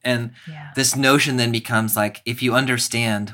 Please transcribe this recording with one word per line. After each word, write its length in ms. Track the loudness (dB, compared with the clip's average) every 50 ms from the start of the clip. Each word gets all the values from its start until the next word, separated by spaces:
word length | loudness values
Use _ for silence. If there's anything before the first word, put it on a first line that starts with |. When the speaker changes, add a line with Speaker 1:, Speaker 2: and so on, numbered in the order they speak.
| -4
Speaker 1:
And 260 | -2 -2 -2 -2 -6 -10 -14 -18 -18
Speaker 2:
Yeah. 200 | -18 -16 -18 -8 -2
Speaker 1:
this 200 | 0 0 0 2
notion 400 | 2 4 6 6 6 4 2 0
then 160 | 0 0 0
becomes, 460 | 0 -2 -2 0 0 0 0 0 0 0
like, 240 | 0 -2 -4 -6 -8
if 160 | -8 -4 -2
you 140 | 0 2 2
understand 760 | 2 2 2 0 0 -2 -2 -2 -2 0 0 0 -2 -4 -6